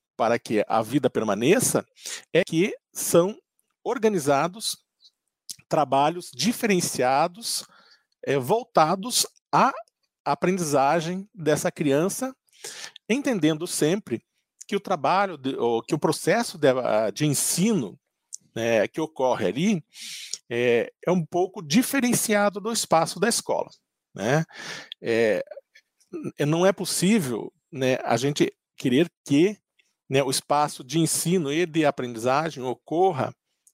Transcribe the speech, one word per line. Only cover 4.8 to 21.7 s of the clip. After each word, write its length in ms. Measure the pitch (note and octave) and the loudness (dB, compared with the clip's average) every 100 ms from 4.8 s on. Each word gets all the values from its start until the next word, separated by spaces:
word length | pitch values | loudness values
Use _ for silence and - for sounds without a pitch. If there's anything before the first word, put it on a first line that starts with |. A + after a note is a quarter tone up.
| _ _ _ _ _ _ - - - | _ _ _ _ _ _ -18 -18 -4
trabalhos 640 | D#3 C#3 C3+ D3 F3 - | -2 0 2 2 -2 -10
diferenciados, 1300 | A#2+ E3+ A#3 A#3 F#3 - - B2+ C3+ E3+ F3+ A#3 - - _ _ _ _ _ - | -4 -4 -2 0 0 0 0 0 2 0 -4 -8 -8 -8 _ _ _ _ _ -2
é, 120 | C#3 | -2
voltados 920 | B2+ A3 B3 - D#3 F#3+ A#3 - - _ _ | 0 -2 2 2 4 2 -2 -2 -2 _ _
à 200 | - A#3+ C5+ F5 _ _ _ - | 4 4 0 -12 _ _ _ -4
aprendizagem 1000 | D3 F3+ F#3+ D#3+ C#3 C3+ E3+ D#3+ F#3 G3 | -2 0 0 0 2 4 2 -2 -8 -10
dessa 380 | G#3 D3+ D3+ F3+ | -4 0 0 0
criança, 640 | - D3+ C#3 F#3 - C4 - _ _ - - - - - | -2 2 2 2 -2 -8 -10 _ _ -16 -14 -16 -10 -4
entendendo 580 | B3+ C#4 A3 D#3 D3+ F3 | -2 0 2 2 0 -4
sempre 560 | - D3+ G3+ - A2+ - _ _ - - | 0 2 0 -2 -8 -8 _ _ -20 -6
que 80 | G3 | -4
o 40 | |
trabalho 560 | - F3 C#3 F3+ G3 D#3 | -2 -2 2 2 0 -4
de, 180 | C3 C3 | -6 -2
ou 260 | A#2 A2+ | 0 0
que 140 | - - | -2 0
o 40 | |
processo 580 | - - - G#3+ A#3 E3 | 0 0 0 0 -2 0
de, 100 | C#3+ | 2
ah, 400 | B2+ A#2 G#2+ A2 | 2 2 0 0
de 160 | - D3+ | -2 -2
ensino, 720 | C3+ - - G#3 G3+ G#2 - _ _ _ - _ A2+ | 0 -2 0 0 0 -4 -12 _ _ _ -20 _ -4
né, 320 | A#2 A2+ G#2 | 2 2 2
que 120 | - | -2
ocorre 480 | D#3 - B2+ G#2+ G2 | -6 -2 -2 0 0
ali, 360 | A2+ G3 F#3+ - - - - - - - | 0 0 -2 -4 -16 -16 -16 -12 -12 -6
é, 420 | A#2+ B2 A#2 - - - | -2 2 2 0 -4 -2
é 60 | |
um 140 | F#3 D#3 | 0 0
pouco 360 | F3 F#3 G#3+ | -2 -2 -6
diferenciado 1000 | D#3 | 0